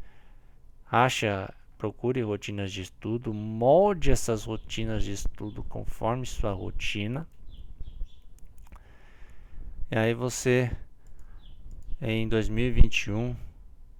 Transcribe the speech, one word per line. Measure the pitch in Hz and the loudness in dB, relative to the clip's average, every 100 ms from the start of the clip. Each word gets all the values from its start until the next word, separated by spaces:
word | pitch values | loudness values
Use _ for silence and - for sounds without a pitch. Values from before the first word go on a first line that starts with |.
| - - - - - - - - - | -12 -14 -20 -20 -20 -20 -20 -18 -2
acha, | 113 127 - 110 98 98 - - - | 2 2 2 -2 -2 -6 -12 -20 -8
procure | 107 - 120 127 | -8 -4 -2 0
rotinas | 110 101 - 104 98 | -2 -4 -6 -6 -6
de | 95 | -8
estudo, | 90 - 107 120 120 | -12 -10 -6 -4 -4
molde | 107 107 110 123 165 208 180 139 | -6 -6 2 6 6 6 4 6
essas | 127 - 110 | 6 4 -2
rotinas | 117 110 - - 113 110 | -2 -8 -6 -6 -2 0
de | 101 | 0
estudo | 98 - - 107 110 | 0 -2 -4 -10 -8
conforme | 113 110 101 - 110 127 123 | -8 -6 -4 -2 -2 -2 -4
sua | - 107 | -2 -2
rotina. | 95 95 - 98 104 104 135 165 - - - - - - - - - - - - - - - - - - - - - - - - - - | -2 -4 -2 -2 -2 -4 -6 -8 -14 -14 -14 -14 -10 -10 -6 -8 -8 -16 -16 -16 -16 -18 -20 -20 -20 -20 -18 -16 -14 -12 -10 -8 -4 0
E | 117 | 2
aí | 113 | 2
você, | 117 123 - 127 123 123 - - - - - - - - - - - - - | 0 -4 -2 2 4 2 -4 -10 -16 -16 -14 -14 -14 -16 -14 -12 -10 -4 -2
em | 113 110 113 | 0 0 2
dois | 110 104 | 2 2
mil | 110 123 | 2 4
e | |
vinte | 120 117 - | 12 12 10
e | - | 0
um, | 104 123 120 - - - - - | -2 -2 -6 -10 -16 -20 -20 -20